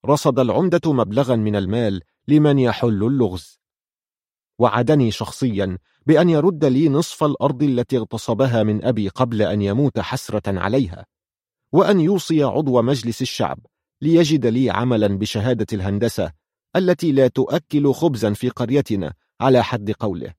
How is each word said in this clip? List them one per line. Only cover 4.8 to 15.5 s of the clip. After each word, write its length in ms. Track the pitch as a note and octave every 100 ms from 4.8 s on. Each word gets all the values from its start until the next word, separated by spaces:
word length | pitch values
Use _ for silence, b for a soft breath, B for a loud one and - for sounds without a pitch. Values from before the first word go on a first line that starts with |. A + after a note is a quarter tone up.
| B2 D3+ A#2+
شخصيا 680 | G2+ A2 - C3 G2 F#2+ F2+ _ _ -
بأن 240 | D#3 F3
يرد 360 | D#3+ E3 D#3+ D3
لي 240 | B2+ D#3+
نصف 340 | C#3 E3+ -
الأرض 400 | D3+ C#3+ C#3 B2+
التي 340 | D3 B2 B2 B2+
اغتصبها 680 | A2 A2+ - A2 C3 A#2
من 220 | G#2+ G#2+ A#2+
أبي 240 | A2 G2
قبل 320 | - B2+ A2+
أن 200 | G2+ G#2
يموت 380 | G2 G#2+ C#3+ A#2
حسرة 600 | - C3 - G#2+ G2+ F#2+
عليها، 460 | F#2 B2+ G#2 D#2 - _ _ _ _ _ _
وأن 280 | D#3 F#3 G3+
يوصي 440 | D#3+ G3 - D#3+
عضو 380 | C#3 - D3 B2
مجلس 400 | A#2 C3+ A#2+ A2+
الشعب 380 | B2+ - F#2 - _ _ _ _
ليجد 440 | D3 E3 D#3 D3+ B2
لي 240 | A#2 B2+
عملا 380 | F#2 B2 A#2 G#2
بشهادة 600 | G2 G#2 A2 A2